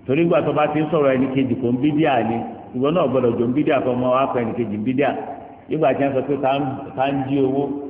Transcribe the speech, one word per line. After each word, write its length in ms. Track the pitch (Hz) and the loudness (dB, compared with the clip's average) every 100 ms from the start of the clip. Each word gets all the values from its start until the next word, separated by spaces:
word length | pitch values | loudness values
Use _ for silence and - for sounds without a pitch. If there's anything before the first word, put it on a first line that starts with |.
Torí 220 | - 143 | -2 0
ìgbà 160 | 170 165 | 2 2
tó 100 | 151 | 2
bá 120 | 143 151 | 0 0
ti 120 | 151 | 0
ń 60 | 156 | 0
sọ̀rọ̀ 260 | 170 139 | 2 2
ẹni 140 | 131 131 | 2 2
kejì 280 | 135 120 | 0 0
kò 140 | 117 120 | 0 0
ń 80 | 123 | 2
bídíà 380 | 143 147 156 131 | 2 2 2 2
ni, 140 | 113 113 113 - - | 0 -4 -6 -12 -10
ìwọ 160 | 123 139 | -2 0
náà 160 | 170 147 | 2 2
gbọ́dọ̀ 260 | 127 120 | 2 2
jọ 100 | 113 120 | 2 0
ń 60 | |
bídíà 240 | 127 151 139 | 2 2 2
kọ́ 120 | 123 | 0
ọmọ 140 | 123 127 | 0 2
wa 140 | 127 135 | 2 0
pẹ́ 140 | 127 | 0
ẹni 100 | 113 | -2
kejì 240 | 110 113 104 | -2 -4 -2
ń 60 | |
bídíà. 260 | 110 131 139 113 - - - - | -2 0 0 0 -8 -12 -14 -20
Nígbà 240 | - 156 156 | -6 0 2
tí 120 | 131 | 2
wọ́n 120 | 139 | 0
sọ 60 | 131 | 0
pé, 120 | 131 139 | -2 -2
"Ta 140 | 135 | 0
ń, 100 | 139 139 127 - | 0 -2 -6 -10
ta 120 | - | -4
ń 120 | 135 139 | -2 -2
jí 140 | 127 139 | -2 0
owó?" 260 | 135 139 - - - | 2 0 -2 -4 -10